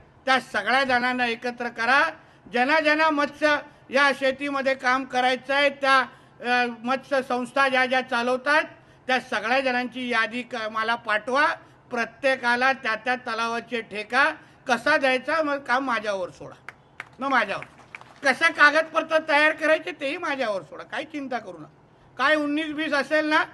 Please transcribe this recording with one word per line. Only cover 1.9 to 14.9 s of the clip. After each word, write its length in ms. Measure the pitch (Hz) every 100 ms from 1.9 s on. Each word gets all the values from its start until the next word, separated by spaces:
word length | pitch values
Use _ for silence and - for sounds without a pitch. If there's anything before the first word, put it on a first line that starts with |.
| 269 320 311 - - -
ज्यांना 280 | 226 254 320
ज्यांना 300 | 302 302 320
मत्स्य 460 | 294 285 285 302 294 - - -
या 200 | 247 285 269
शेतीमध्ये 540 | 269 262 285 277 269
काम 300 | 262 262 262
करायचं 500 | 262 254 254 254 254
आहे, 160 | 277 285
त्या, 340 | 277 269 269 247 - - -
अ, 260 | 233 247 240 233
मत्स्य 380 | 233 262 254 269
संस्था 460 | 254 247 240 277 269
ज्या 180 | 254 254
ज्या 140 | 262
चालवतात, 600 | 254 240 240 254 277 302 330 - _ - -
त्या 140 | 254
सगळ्या 400 | 240 220 214 262
जणांची 480 | 262 247 247 254 247
यादी 340 | 226 220 240
क-, 260 | 240 247 214
मला 240 | 220 220
पाठवा. 520 | 233 233 208 214 262 320 - - - -
प्रत्येकाला 840 | 240 226 - 269 254 240 240 262
त्या 220 | 262 233
त्या 200 | 220 254
तलावाचे 640 | 247 247 220 233 233 226 240
ठेका 540 | 220 202 208 247 302 311 - - -
कसा 300 | 233 294